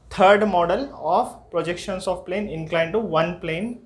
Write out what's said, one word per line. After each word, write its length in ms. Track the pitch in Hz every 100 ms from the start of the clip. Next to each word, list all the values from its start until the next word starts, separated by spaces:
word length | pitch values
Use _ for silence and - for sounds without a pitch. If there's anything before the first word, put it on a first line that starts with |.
| -
third 400 | - 190 208 208
model 400 | 180 170 202 277
of 560 | - 151 190 - - -
projections 560 | 170 160 175 - 190 190
of 180 | 180
plane 240 | - 190 208
inclined 460 | 160 160 170 165
to 40 | 160
one 400 | 214 160 170 175
plane. 440 | 170 160 226 -